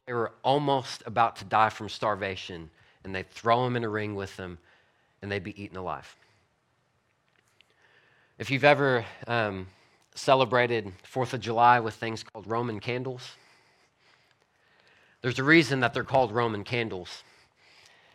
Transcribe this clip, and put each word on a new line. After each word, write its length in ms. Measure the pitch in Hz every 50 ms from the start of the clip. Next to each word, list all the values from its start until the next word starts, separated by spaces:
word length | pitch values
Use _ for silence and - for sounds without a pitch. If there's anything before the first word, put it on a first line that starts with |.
| -
they 80 | 127 123
were 200 | 117 113 - - _ -
almost 580 | 127 139 147 147 143 139 131 123 - - - -
about 300 | 117 104 123 117 110 -
to 80 | - 101
die 240 | 92 110 107 110 107
from 200 | - - 110 98
starvation, 800 | - - 123 110 104 95 101 98 95 - - - 92 82 82 78 _ _ _ _ _ _ -
and 100 | 95 98
they'd 160 | 95 95 -
throw 360 | - - - 117 117 123 127
'em 100 | 123 123
in 80 | 120 117
a 60 | 107
ring 260 | 104 107 107 107 104
with 200 | 98 98 92 -
them, 200 | - 95 90 90 85 _ _ _ _ _ _ _ _ _ _ _ -
and 100 | 98 101
they'd 120 | 101 101 85
be 180 | 107 98 101
eaten 160 | 101 - -
alive. 380 | 92 92 85 76 69 - - - _ _ _ _ _ _ _ _ _ _ _ _ _ _ _ _ _ _ _ _ _ _ _ _ _ _ _ _ _ _ _ _ _ _ _ _ _ _ _ _ _ _ _ _
If 120 | - 110 -
you've 120 | 139 127 143
ever, 420 | 147 147 131 143 135 127 120 101 - - - -
um, 400 | 113 117 117 110 104 95 95 92 - _ _ _ _ _ _ _ _ -
celebrated 760 | - - 143 135 131 131 107 123 123 120 117 120 113 101 98 92 - -
Fourth 300 | - - 131 123 120 135
of 60 | 120
July 400 | 98 117 113 117 120 123 123 123
with 160 | 110 110 107
things 280 | - 117 113 110 107 -
called 240 | - - 110 92
Roman 320 | 95 113 117 120 120 107 101
candles, 520 | - 123 120 127 127 135 123 123 - - - - _ _ _ _ _ _ _ _ _ _ _ _ _ _ _ _ _ _ _ _ _ _ _ _ _ _ _ _ _ _ _ _ _ _ _ _
there's 180 | - 127 113 131
a 40 | 135
reason 380 | 147 160 170 143 117 139 131
that 120 | 123 117 -
they're 100 | 131 110
called 280 | - - 135 127 104
Roman 320 | 104 123 120 113 107 101 98
candles. 600 | - 127 120 113 107 98 92 87 - - - - _ _ _ _ _ _ _ _ _ _ _ - - _ _ _ _